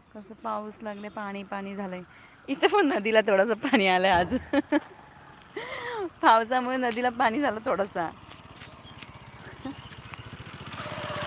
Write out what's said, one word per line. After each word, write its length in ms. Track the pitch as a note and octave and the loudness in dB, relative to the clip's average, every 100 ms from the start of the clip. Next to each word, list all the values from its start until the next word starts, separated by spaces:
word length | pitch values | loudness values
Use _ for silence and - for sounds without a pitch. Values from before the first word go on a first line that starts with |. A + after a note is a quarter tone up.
| _ | _
कसं 200 | G#3+ G3+ G#3+ | -18 -18 -12
पाऊस 400 | A3+ G#3 G#3+ G3+ | -6 -6 -8 -12
लागले, 260 | A3 G3+ G#3 | -12 -10 -12
पाणी 340 | G#3+ G3+ G3 | -10 -8 -8
पाणी 320 | G3 G3+ G3 G3 | -8 -8 -8 -8
झालंय. 280 | F#3+ F3+ F3 - - - - | -8 -10 -14 -20 -20 -20 -8
इथे 200 | C4+ - | 2 2
पण 200 | G4+ D4 | 4 2
नदीला 340 | A3+ G#3 A3 | 2 4 4
थोडंसं 320 | G#3 F#3+ A3 G#3+ | 6 4 4 2
पाणी 260 | C4+ B3 F#3+ | 2 4 6
आलंय 240 | F#3 F#3+ | 4 6
आज. 260 | F3 F3+ B3 - | 4 4 -2 0
<laughs> 260 | C#4 - D4+ - - - - - - - G#4 B4+ C5 A#4+ A4+ F4+ - | -2 2 -2 -2 -20 -20 -20 -20 -20 -16 -12 -10 -10 -8 -6 -8 2
पावसामुळे 560 | D#4 A3+ A3 B3+ B3 C4 | 6 6 6 -2 0 0
नदीला 320 | B3 A3+ B3 | 0 0 -2
पाणी 300 | A#3 B3 A#3 | 2 2 2
झालं 180 | C#4 G#3+ A#3+ | -2 -2 -2
थोडंसं. 440 | F#3 G3+ F#3 D#3+ - - - - - - - - - - - - - - - C4 - - - - - - - - - - - - - - - | -2 -2 -2 -6 -8 -18 -20 -18 -16 -16 -16 -20 -20 -20 -20 -20 -20 -18 -14 -14 -14 -18 -18 -16 -16 -16 -16 -16 -16 -14 -12 -10 -10 -8 -8